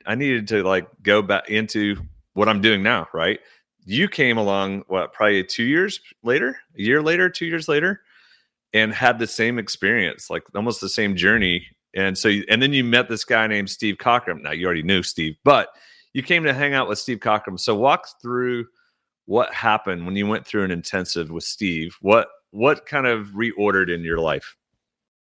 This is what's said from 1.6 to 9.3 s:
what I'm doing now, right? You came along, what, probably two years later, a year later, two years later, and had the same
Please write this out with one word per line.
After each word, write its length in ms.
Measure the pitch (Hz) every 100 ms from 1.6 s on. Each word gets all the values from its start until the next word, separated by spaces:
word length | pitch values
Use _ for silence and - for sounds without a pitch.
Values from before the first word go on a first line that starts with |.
| 110 107 104 101 - - _
what 140 | 95 107
I'm 140 | 104
doing 220 | 110 101
now, 240 | 104 113 78
right? 260 | 85 85 - _ _ _ _
You 240 | 92 117 202
came 300 | - 127 113
along, 460 | 101 98 98 98 -
what, 260 | 95 80
probably 300 | - 107 101
two 200 | 92 -
years 360 | 120 160 196 - - -
later, 360 | 117 139 269 254 - -
a 40 |
year 200 | 107 147
later, 280 | 151 175 180
two 180 | - 165
years 200 | 165 156
later, 340 | 147 180 202 _ _ _ _ _ _ _
and 200 | 107 110
had 260 | 110 127 113
the 80 |
same 320 | 113